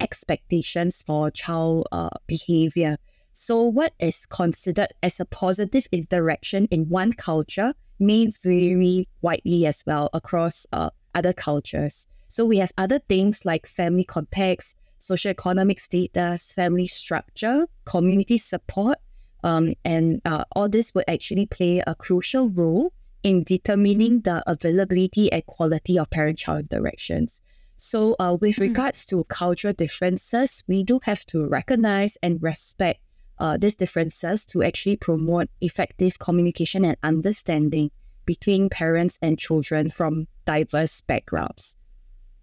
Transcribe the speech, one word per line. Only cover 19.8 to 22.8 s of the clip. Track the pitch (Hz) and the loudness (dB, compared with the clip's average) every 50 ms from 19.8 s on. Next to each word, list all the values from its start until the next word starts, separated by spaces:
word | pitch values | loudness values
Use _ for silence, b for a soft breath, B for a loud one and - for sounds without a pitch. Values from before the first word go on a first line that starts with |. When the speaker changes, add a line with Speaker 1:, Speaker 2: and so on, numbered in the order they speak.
| - | -4
Speaker 1:
and, | 170 165 165 160 165 160 - - | -2 0 2 2 2 2 0 -2
uh, | 170 156 156 - - - | -2 -2 -2 -4 -4 -2
all | 196 202 208 | -2 0 2
this | 202 220 226 - - | 2 0 0 0 -2
would | 190 - - | -2 0 0
actually | 170 - - - - 185 208 | -2 -4 -4 -4 -2 -2 -2
play | - - - 180 175 175 180 - | -2 -2 0 0 2 2 2 0
a | - 165 | -2 -6
crucial | - - - 180 180 - - - 262 262 226 | -6 -2 0 0 0 0 0 0 0 0 0
role | 185 175 170 160 160 196 | 2 2 2 2 2 2